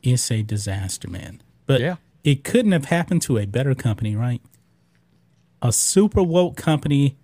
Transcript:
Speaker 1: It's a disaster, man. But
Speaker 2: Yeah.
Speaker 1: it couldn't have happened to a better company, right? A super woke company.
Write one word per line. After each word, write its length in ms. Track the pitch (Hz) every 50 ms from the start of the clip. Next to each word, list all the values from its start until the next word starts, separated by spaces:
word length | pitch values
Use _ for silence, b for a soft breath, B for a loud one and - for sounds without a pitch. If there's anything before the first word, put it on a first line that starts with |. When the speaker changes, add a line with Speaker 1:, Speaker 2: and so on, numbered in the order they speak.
| -
Speaker 1:
It's 260 | 127 123 120 - -
a 120 | 117 110 107
disaster, 680 | 107 107 104 101 104 95 101 98 95 - - - -
man. 320 | 87 87 - - - - _ _ _ _ _
But 160 | - 139 127
Speaker 2:
Yeah. 140 | 123 170 180 - _ _ _ _ _
Speaker 1:
it 200 | 151 143 139 -
couldn't 260 | - - 240 247 208 185
have 120 | 156 135
happened 360 | - 170 170 165 - 180 165 -
to 140 | - 131
a 80 | 110 101
better 280 | 98 104 120 135 139 131
company, 400 | 131 - 120 107 - 113 107 104
right? 260 | 104 120 123 120 120 _ - _ _ _ _ _ _ _ _ _ _ _ _ _ _ _ _ _ _ _ _ _ _
A 100 | - 120
super 500 | 110 - - - - 190 208 202 - 208
woke 340 | 185 170 160 180 180 170 139
company. 600 | - - 170 156 147 - 147 143 139 143 139 139 _